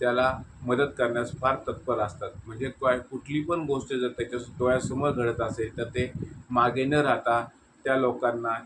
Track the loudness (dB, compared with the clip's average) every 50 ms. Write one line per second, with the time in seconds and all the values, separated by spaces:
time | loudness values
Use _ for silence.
0 | 0 2 2 4 2 2 2 0 -8 -12 -14 -10 -2 0 2 2 2 0 2 0
1 | 0 2 2 0 -2 -4 -6 0 2 2 2 2 -2 -6 -6 -6 -2 -2 0 0
2 | 0 -2 -2 -6 -8 -8 -8 -12 -14 -14 -8 -6 -6 -6 -6 0 2 2 2 2
3 | 0 -6 -10 -10 -8 -2 -2 -2 0 0 -2 -2 0 0 -2 -2 -2 -2 -2 0
4 | 0 -2 -2 -4 -6 -4 -4 -8 -8 -8 -4 0 2 4 4 2 2 -2 -2 0
5 | 0 0 0 2 0 0 0 0 -2 -4 -2 -4 -6 -6 -4 -6 -6 -4 -2 -2
6 | -2 -2 -4 -8 -8 -8 -10 -16 -10 -2 2 4 4 4 4 2 0 4 4 4
7 | 4 4 2 2 2 2 2 2 2 -2 -12 -20 _ _ _ _ 0 2 2 4
8 | 4 2 2 2 0 0 0 0 -2 -2 -4 -4 -6